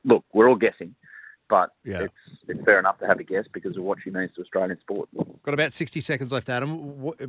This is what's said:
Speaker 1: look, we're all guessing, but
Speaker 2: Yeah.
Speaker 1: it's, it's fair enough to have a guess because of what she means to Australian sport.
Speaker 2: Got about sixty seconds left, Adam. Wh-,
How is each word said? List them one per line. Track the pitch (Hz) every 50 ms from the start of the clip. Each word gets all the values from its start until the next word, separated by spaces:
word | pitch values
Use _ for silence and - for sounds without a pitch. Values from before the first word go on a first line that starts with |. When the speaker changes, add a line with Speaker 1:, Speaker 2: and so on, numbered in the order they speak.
| -
Speaker 1:
look, | 131 117 - - _ -
we're | 107 113 127
all | 127
guessing, | 98 117 101 - - 85 85 - _ _ - - - - - - _ _ -
but | 107 92 87 - _ _ _
Speaker 2:
Yeah. | 107 95 87
Speaker 1:
it's, | 98 98 _ _ _ - - - _ -
it's | 90 - -
fair | 110 101 95
enough | 92 95 - -
to | 92 95
have | 92 87
a | 85
guess | - 92 98 110 - -
because | 92 - 95 87 95
of | 90
what | 98 98 - -
she | 92
means | 95 92 92 90 _
to | -
Australian | 90 - - 95 92 92 90 -
sport. | _ - 101 95 - _ - - - - - - -
Speaker 2:
Got | 143 143
about | 143 156 139 -
sixty | - 165 - - 160
seconds | - - 151 120 135 120
left, | 135 123 - -
Adam. | 123 123 135 147 160 160 147 143 143 139 131
Wh-, | 156 160 - 131